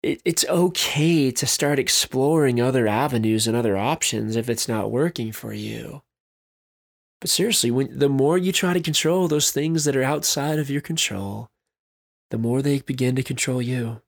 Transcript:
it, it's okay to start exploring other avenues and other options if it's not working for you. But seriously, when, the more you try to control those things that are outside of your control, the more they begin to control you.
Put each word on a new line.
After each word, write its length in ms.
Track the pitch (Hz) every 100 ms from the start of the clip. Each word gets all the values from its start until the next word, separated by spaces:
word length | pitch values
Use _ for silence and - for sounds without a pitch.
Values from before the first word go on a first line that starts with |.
it, 180 | - -
it's 220 | 175 165
okay 840 | - 175 170 165 - 147 160 165 131
to 160 | 123 131
start 320 | - 143 143
exploring 800 | 127 - - 131 139 160 139 120
other 260 | 123 131 110
avenues 600 | 107 143 120 110 110 113
and 80 |
other 220 | 117 117 98
options 580 | 117 160 - 110 110
if 140 | 113 117
it's 180 | 113 -
not 240 | 110 104
working 400 | 120 170 - 113
for 220 | 107 113
you. 500 | 104 107 113 113 143 _ _ _ _ _ _ _ _ _ _ _ _
But 80 | -
seriously, 420 | - 208 208 120
when, 260 | 123 135 131
the 120 | 139
more 280 | 135 139 180
you 140 | 180
try 220 | 175 180
to 80 | 180
control 460 | 160 151 160 180 175
those 240 | 151 147
things 340 | 139 156 165
that 100 | 147
are 80 | 135
outside 560 | 131 151 - - 143 156
of 100 | 143
your 120 | 143
control, 680 | - 160 - 98 98 104 120 _ _ _ _ _ _ _ _
the 80 | 113
more 240 | 117 127
they 200 | 143 139
begin 340 | - 131 127
to 80 | 127
control 380 | 127 127 - 127
you. 400 | 120 123 117 113